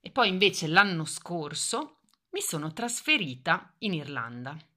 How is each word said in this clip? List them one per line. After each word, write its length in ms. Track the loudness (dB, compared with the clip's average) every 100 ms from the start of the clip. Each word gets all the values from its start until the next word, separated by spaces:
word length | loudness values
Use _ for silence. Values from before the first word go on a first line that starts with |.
E 100 | -6
poi 180 | 2 2
invece 380 | 6 4 4 2
l'anno 380 | 4 4 2
scorso 920 | -4 -8 -8 -6 -6 -6 -4 -4 -4 _ _ _ _
mi 100 | -6
sono 320 | -4 -4 -4
trasferita 1000 | -4 -4 -4 2 2 2 -6 0 0 0 _
in 160 | -2
Irlanda. 600 | -2 -4 -6 -6 -8 -10 -12 -18